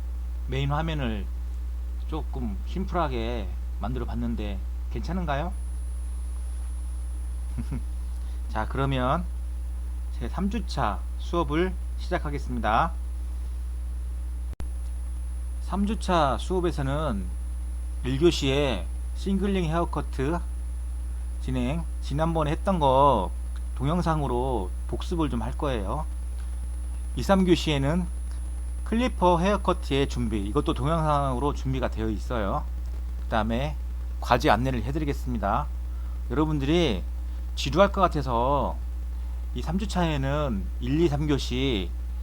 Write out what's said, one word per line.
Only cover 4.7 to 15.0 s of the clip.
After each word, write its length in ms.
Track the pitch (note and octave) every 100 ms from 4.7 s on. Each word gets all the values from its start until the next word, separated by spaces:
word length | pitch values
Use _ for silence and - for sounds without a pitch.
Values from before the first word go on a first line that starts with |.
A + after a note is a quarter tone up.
| - -
괜찮은가요? 640 | B2+ A2+ F#3 E3 C#3 F3 - - - - - - - - - - - - - - - - - - - - -
<laughs> 220 | - A#2 - - - - - - -
자, 180 | A2 G#2+
그러면 580 | B2+ C3+ C3 B2+ E3 F3 - - - - - - - - -
제 80 | A#2
삼 200 | - G3
주차 500 | A#3 - C#3 A2+ F#2+ - -
수업을 540 | - E3+ D3 D#3 F#3 F3+ - -
시작하겠습니다. 920 | - E3+ D3+ C#3+ - B2 G#2+ A#2 E3 - - - - - - - - - - - - - - - - - - - - -